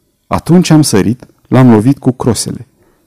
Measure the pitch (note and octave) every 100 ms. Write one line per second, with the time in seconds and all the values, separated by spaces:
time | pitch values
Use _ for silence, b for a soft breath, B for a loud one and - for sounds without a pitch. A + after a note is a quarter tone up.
0 | _ _ _ F#2 - F3 E3+ D#3 C#3 G#2
1 | F#2 B2 - _ _ A#2+ B2+ A2 A2 C#3+
2 | - - - B2 - - - _ _ _